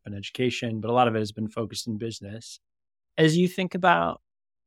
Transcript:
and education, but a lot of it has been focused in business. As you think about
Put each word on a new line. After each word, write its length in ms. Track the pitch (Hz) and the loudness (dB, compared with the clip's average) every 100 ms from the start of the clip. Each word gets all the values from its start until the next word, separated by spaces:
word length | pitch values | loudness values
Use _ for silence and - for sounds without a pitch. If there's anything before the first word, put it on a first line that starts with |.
| - | -8
and 80 | |
education, 680 | 101 98 - 127 - 120 113 | -12 -10 -2 -2 0 -4 -4
but 80 | 110 | 0
a 40 | |
lot 140 | 123 120 | 4 4
of 80 | 110 | 2
it 40 | |
has 120 | 107 | -2
been 180 | 107 107 | -4 -6
focused 380 | 117 104 104 - | -4 -8 -8 -6
in 100 | 107 | -6
business. 600 | 113 110 98 107 - - _ _ _ _ _ - | -6 -8 -12 -14 -14 -20 _ _ _ _ _ 2
As 200 | 160 165 | 4 6
you 100 | 180 | 2
think 260 | 190 180 | 0 -4
about 460 | 185 180 170 170 - _ _ _ _ | 2 4 4 2 -4 _ _ _ _